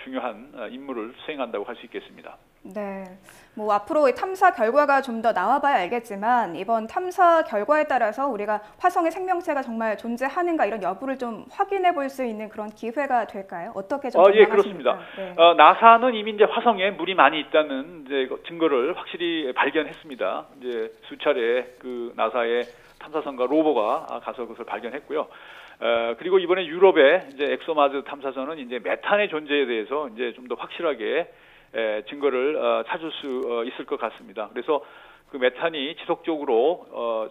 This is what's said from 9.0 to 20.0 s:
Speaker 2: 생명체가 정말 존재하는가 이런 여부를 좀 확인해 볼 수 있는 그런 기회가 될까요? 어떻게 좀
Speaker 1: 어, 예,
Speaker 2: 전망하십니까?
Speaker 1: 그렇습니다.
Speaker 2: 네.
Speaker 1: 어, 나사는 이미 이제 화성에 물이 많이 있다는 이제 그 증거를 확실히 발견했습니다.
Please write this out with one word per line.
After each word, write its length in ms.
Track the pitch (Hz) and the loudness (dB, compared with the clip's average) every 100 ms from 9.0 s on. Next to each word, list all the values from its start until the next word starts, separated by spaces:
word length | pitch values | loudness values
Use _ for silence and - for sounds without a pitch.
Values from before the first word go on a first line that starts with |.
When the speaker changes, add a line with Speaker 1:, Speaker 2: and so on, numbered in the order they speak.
| 330 | 0
Speaker 2:
생명체가 540 | 359 370 349 349 277 | -2 -2 -2 -2 -4
정말 340 | 254 226 220 208 | -4 -4 -4 -4
존재하는가 680 | 233 233 269 359 349 320 208 | -6 -4 -4 -2 -2 0 0
이런 160 | 226 | 0
여부를 340 | 180 196 269 262 | -4 -4 -6 -6
좀 280 | 240 214 - | -8 -10 -8
확인해 420 | - 403 392 359 349 | -4 -2 0 0 0
볼 120 | 269 | -4
수 140 | 262 | -4
있는 260 | 247 214 214 | -6 -6 -10
그런 200 | 214 214 | -10 -12
기회가 560 | 220 226 269 269 247 208 | -10 -6 -4 -2 -2 -2
될까요? 460 | 202 196 175 190 196 | -8 -10 -10 -10 -10
어떻게 360 | 196 277 262 | -8 -6 0
좀 100 | 170 | 6
Speaker 1:
어, 40 | 196 | 8
예, 160 | 214 196 | 8 8
Speaker 2:
전망하십니까? 60 | |
Speaker 1:
그렇습니다. 480 | 208 202 170 123 - - - | 6 0 0 -2 -2 -6 -12
Speaker 2:
네. 160 | 190 175 | -6 6
Speaker 1:
어, 180 | 170 160 | 8 10
나사는 580 | 151 190 226 233 254 | 10 10 8 8 6
이미 180 | 220 214 | 0 -2
이제 100 | 208 | 2
화성에 480 | - 240 240 196 190 | 4 4 2 2 0
물이 240 | 196 170 180 | 0 0 4
많이 240 | 143 156 | 4 4
있다는 640 | 139 156 151 135 156 175 131 | 2 2 2 -4 -8 -14 -4
이제 220 | 139 127 | -2 -2
그 160 | 123 - | -6 -10
증거를 480 | 170 160 135 135 175 | -2 2 2 0 -4
확실히 560 | - 175 175 165 135 | -10 -6 -4 -2 -4
발견했습니다. 920 | 123 139 156 143 - | -2 0 0 -4 -8